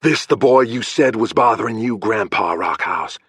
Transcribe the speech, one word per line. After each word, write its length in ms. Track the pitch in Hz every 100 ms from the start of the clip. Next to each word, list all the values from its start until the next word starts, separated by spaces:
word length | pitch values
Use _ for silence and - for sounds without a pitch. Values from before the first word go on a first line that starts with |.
This 220 | 156 151
the 120 | - 139
boy 260 | 127 127
you 180 | 127 120
said 340 | 117 - 139
was 200 | 113 113
bothering 440 | - 123 117 120 113
you, 200 | 120 113
Grandpa 560 | 98 110 98 - 92
Rockhouse? 640 | 82 85 78 - 87 82 -